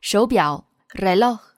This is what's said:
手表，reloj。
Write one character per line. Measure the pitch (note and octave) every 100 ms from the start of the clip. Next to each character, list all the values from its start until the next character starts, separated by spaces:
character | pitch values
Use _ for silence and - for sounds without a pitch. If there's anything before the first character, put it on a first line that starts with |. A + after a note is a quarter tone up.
手 | - G3+ A3+
表 | G#3+ D3+ C#3+ - _ _
，reloj。 | - F#3+ F#3 A#3+ A3+ -